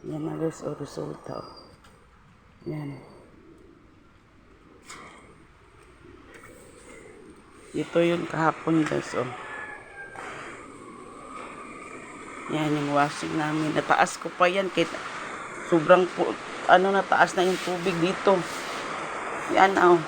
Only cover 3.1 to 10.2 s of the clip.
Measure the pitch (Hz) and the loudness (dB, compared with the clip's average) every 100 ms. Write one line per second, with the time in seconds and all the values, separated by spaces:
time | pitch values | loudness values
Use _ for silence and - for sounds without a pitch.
3.1 | - - - - - - - - - - | -20 -20 -20 -20 -20 -20 -20 -20 -20 -20
4.1 | _ _ _ _ - - - - - - | _ _ _ _ -20 -20 -20 -20 -20 -20
5.1 | - - - - - - - - - 69 | -20 -20 -20 -20 -20 -20 -20 -20 -20 -20
6.1 | - - 64 60 - - - - - - | -20 -20 -20 -20 -20 -20 -20 -20 -20 -20
7.1 | - - - - - - 143 151 170 170 | -20 -20 -20 -20 -20 -8 -6 0 4 4
8.1 | 175 165 156 160 - - 160 151 147 - | 2 -2 0 0 0 0 2 2 -2 -2
9.1 | 101 123 113 - - - - - 807 807 | -4 -4 -8 -12 -12 -12 -14 -18 -18 -16
10.1 | 807 | -14